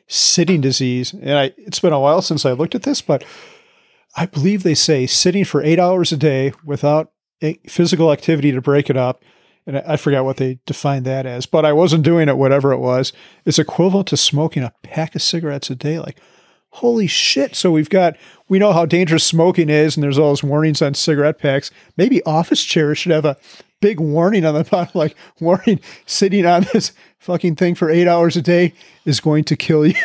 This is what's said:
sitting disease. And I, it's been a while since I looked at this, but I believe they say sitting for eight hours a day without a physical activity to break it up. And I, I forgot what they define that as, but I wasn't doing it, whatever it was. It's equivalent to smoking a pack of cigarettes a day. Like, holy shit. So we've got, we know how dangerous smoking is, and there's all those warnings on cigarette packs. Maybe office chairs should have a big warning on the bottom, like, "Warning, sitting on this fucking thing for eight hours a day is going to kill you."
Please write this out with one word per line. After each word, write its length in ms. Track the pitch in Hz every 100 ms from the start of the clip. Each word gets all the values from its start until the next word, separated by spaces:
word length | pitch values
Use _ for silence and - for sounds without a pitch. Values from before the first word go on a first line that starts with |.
| -
sitting 540 | - - - 170 180
disease. 500 | 135 127 127 123 123
And 180 | 190 139
I, 220 | 143 135 -
it's 220 | - -
been 120 | 180
a 60 | 147
while 220 | 139 170
since 240 | 180 156 139
I 60 |
looked 240 | 123 165 233
at 80 |
this, 180 | 277 285
but 220 | - 139 - - - - _ _ _ _ _ -
I 120 | 180
believe 340 | 147 160 208
they 140 | 185 147
say 320 | - 147 131
sitting 360 | - 180 190 190
for 180 | 151
eight 160 | 151 165
hours 320 | 180 185 170
a 60 | 156
day 360 | 156 135 135 -
without 480 | 151 139 147 151 160 _ _ _
a 140 | 156 - -
physical 440 | - 170 170 160
activity 400 | 143 - 160 143
to 100 | 131
break 300 | 131 143 139
it 60 | 131
up. 260 | 127 127 _ _ _ _ -
And 120 | 139
I, 140 | 143
I 40 | 156
forgot 280 | 147 139 135
what 120 | 131
they 220 | 131 127 -
define 340 | 143 143 139
that 220 | 127 135 131
as, 220 | 123 -
but 180 | 160 151
I 80 |
wasn't 300 | 147 139 160
doing 260 | 147 170 156
it, 80 | 135
whatever 340 | 135 139 139
it 40 | 127
was. 320 | 127 127 131 - - _
It's 140 | - 156
equivalent 520 | 147 - 180 196 190
to 80 | 143
smoking 440 | - 143 156 147
a 120 | 123 -
pack 320 | - - 160 -
of 60 |
cigarettes 480 | - 170 160 143 -
a 40 | 131
day. 220 | 147 160
Like, 200 | 147 - _ _ _ _ _
holy 360 | - 240 233 180
shit. 480 | - - 269 - -
So 160 | 185
we've 180 | 156 151
got, 280 | 190 175 - - - -
we 100 | 190
know 140 | 208
how 120 | 170 165
dangerous 380 | 170 180 160
smoking 460 | - 165 170 175 156
is, 260 | 151 156 151
and 80 |
there's 160 | 143 139
all 80 | 147
those 160 | 143
warnings 380 | 143 147 156 151
on 120 | 147
cigarette 460 | 143 - 143 147 156
packs. 320 | 151 135 - - _ -
Maybe 260 | 214 262 -
office 360 | 156 170 277 -
chairs 320 | 170 147 151
should 160 | 180
have 100 | 156
a 140 | 151 135 - - _ _
big 180 | 208 175
warning 420 | 160 151 175 214
on 100 | 160 151
the 100 | -
bottom, 260 | 190 175
like, 220 | 185 151 - - -
"Warning, 400 | 165 190 233 190 - - -
sitting 400 | - 196 196 175
on 200 | 175 -
this 180 | 214 - - _ _
fucking 360 | - 175 180 156
thing 200 | 180 175
for 140 | 160
eight 200 | 170 175
hours 260 | 170 170 170
a 60 |
day 320 | 151 175 180 - - _ -
is 160 | 135
going 240 | 156 151 151
to 100 | 151
kill 300 | - 156 151
you." 80 | -